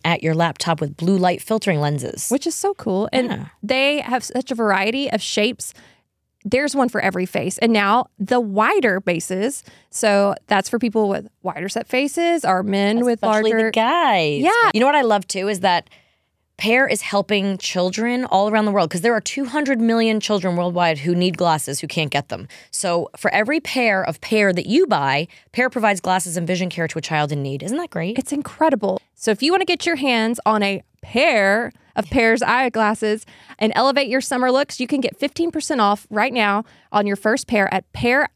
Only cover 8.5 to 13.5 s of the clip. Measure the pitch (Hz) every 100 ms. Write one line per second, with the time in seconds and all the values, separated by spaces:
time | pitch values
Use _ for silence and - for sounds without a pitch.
8.5 | 196 226 415 247 190 190 170 - 185 220
9.5 | 285 - - _ - 220 202 202 - -
10.5 | 208 - 240 233 226 208 196 202 - 185
11.5 | 160 185 - - 254 277 - 339 339 -
12.5 | 185 202 196 202 226 240 233 220 214 220